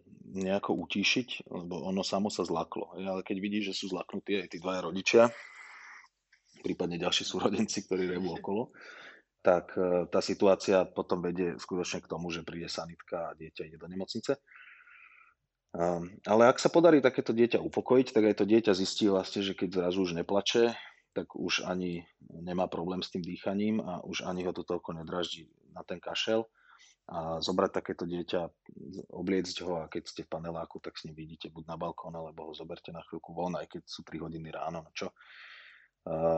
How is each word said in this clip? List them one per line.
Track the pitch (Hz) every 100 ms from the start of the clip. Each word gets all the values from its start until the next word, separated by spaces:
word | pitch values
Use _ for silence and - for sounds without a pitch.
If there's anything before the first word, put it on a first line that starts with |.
| - - -
nejako | - 95 98 - - -
utíšiť, | 104 95 - 120 - -
lebo | - 87 85 87
ono | 95 -
samo | 98 104
sa | - 85
zlaklo. | 85 98 - 95
Hej, | 87 95
ale | 95 90
keď | 98
vidí, | 101 104 98
že |
sú | 95 101
zlaknutí | 107 - 101 - 98
aj | 87
tí | 87
dvaja | 87 92 85
rodičia, | 92 92 117 120 - - - - - - - - _ _ _ _ -
prípadne | - 87 87 87
ďalší | 87 - -
súrodenci, | 92 107 104 107 - -
ktorí | 92 92
revú | 90 92 82
okolo, | - 101 131 - - - - - _ _
tak, | - 87 -
eh, | - 92 87 85
tá | -
situácia | - 95 101 92 - 95 87
potom | - 92 90
vedie | 87 87 90 -
skutočne | - 92 87 90 -
k |
tomu, | 82 87
že | 82 80
príde | 85 82
sanitka | - 82 85 - 87 80
a | 76
dieťa | 80 - 80
ide | 80
do | 85
nemocnice. | 92 95 113 - 139 _ - - - - - - - - _ _ _ _
Ehm, | 87 87 87 87 104 95
ale | 107 120
ak | 135
sa | -
podarí | 170 170 151
takéto | 127 123 127
dieťa | 113 120 110
upokojiť, | - - - 127 127
tak | 113 107
aj | 104
to |
dieťa | 101 113 107
zistí | 92 95 - 107
vlastne, | 95 92 -
že | 98
keď | 92 92 92
zrazu | 87 92
už | 95 85
neplače, | 85 101 - 120 117 117 - - _
tak | - 87
už | - 92 - -
ani | 90 90 85 - _ -
nemá | 82 87 90 92
problém | 85 85 90
s | -
tým | 95
dýchaním | 85 90 - 98 107 107
a | 90 87 -
už | -
ani | - 92 90
ho |
to | 87
toľko | 82 87 - 82
nedráždi | 80 90 85 82 - _ _
na | 82
ten | - 90
kašel. | - 82 - 113 113 _ _ - - _ -
A | 85 82 82
zobrať | 85 92 95
takéto | 92 - 90 85
dieťa, | 87 85 92 82 _ - - - - -
obliecť | - 90 95 85 - 87
ho | 85
a | 78
keď | 87 -
ste | -
v | 80 82
paneláku, | 82 82 82 -
tak | -
s | -
ním | 82 78
vidíte | 80 82 -
buď | 80 80
na |
balkón, | 165 85 82 87
alebo | 82 80 80 78
ho |
zoberte | 76 80 85 -
na | 85
chvíľku | - 82 -
von, | 85 87 80
aj | 78
keď | 87
sú | - - -
tri | 80
hodiny | 80 82 80
ráno, | 76 76 82 78
no |
čo. | - 92 - - - - - - - _ _ -
A, | 92 95